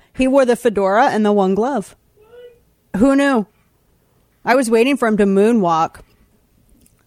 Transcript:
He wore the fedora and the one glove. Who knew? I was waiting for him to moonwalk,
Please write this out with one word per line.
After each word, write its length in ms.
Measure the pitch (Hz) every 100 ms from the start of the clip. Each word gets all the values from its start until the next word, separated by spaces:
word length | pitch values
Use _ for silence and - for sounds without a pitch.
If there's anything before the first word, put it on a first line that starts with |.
| _
He 140 | - 262
wore 160 | 277
the 100 | 247
fedora 520 | 240 240 202 196 208 277
and 180 | 214
the 80 | 208
one 220 | 208 190
glove. 420 | 196 247 254 - - _ _ _ - - _ _ _ _ 190
Who 180 | 269 269
knew? 300 | 277 247 196 _ _ _ _ _ _ _ _ _
I 100 | -
was 140 | 254 226
waiting 300 | 226 254 269
for 100 | 226
him 80 | 208
to 80 |
moonwalk, 800 | 202 196 214 240 170 160 165 - - _ _ _ _ _ _ _ _ _